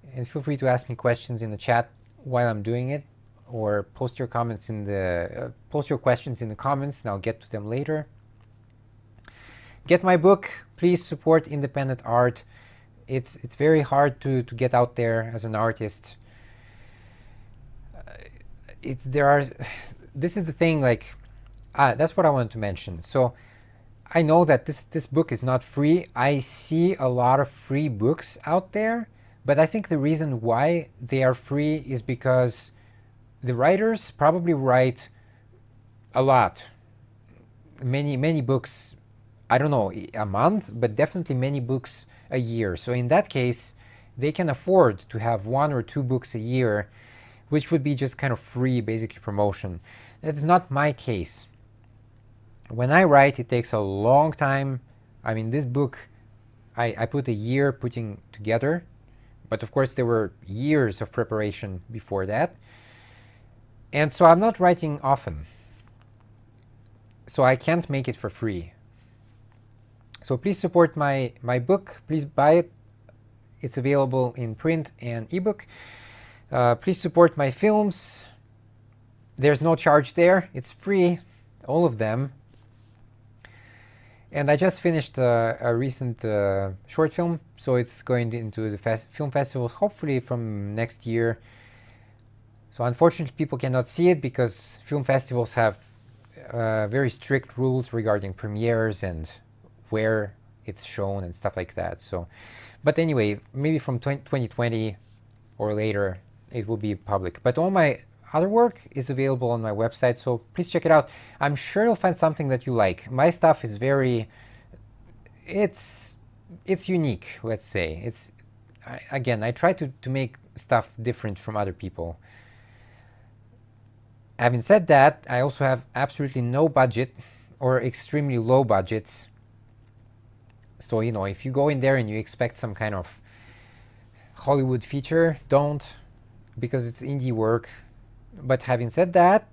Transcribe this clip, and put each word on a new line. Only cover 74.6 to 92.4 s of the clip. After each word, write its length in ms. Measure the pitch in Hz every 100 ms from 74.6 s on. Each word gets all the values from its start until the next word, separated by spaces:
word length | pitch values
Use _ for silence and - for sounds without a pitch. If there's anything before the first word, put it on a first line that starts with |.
| 160 160 147 _
and 320 | 120 117 113
ebook. 360 | 180 190 - - - - - - - - - -
Uh, 240 | - 120
please 260 | 117 - 185
support 360 | 175 170 170 -
my 160 | 139
films. 720 | 123 208 214 208 - - - - - _ _ _ _ _ _ _ _ _ -
There's 240 | 139 139
no 140 | 156 165
charge 380 | - 147 131
there. 360 | - 170 190 175
It's 200 | 135 -
free, 480 | - - 196 180 175 - _ _ _ -
all 180 | 151 170
of 120 | 113
them. 340 | 110 117 135 131 _ - - - _ _ - _ _ _ - - - - - _ - _ _
And 180 | 147 143
I 60 | 147
just 240 | 185 180
finished, 380 | 175 160 139 -
uh, 360 | 123 117 113 -
a 140 | 120
recent, 500 | 117 135 127 127 117
uh, 460 | 113 107 101 98 98 95 -
short 240 | - 160
film, 280 | - 170 165 - -
so 200 | - 127
it's 260 | 120 -
going 300 | - 123 117
into 360 | 117 110 104 110
the 60 | 104
fes-, 300 | 113 113 -
film 240 | - 147
festivals, 420 | 143 131 135 120
hopefully 480 | - 208 - 156 131
from 540 | - 123 113 104 101
next 320 | 104 117 - 120
year. 320 | 117 117 117 - - - - - - _ _ _ _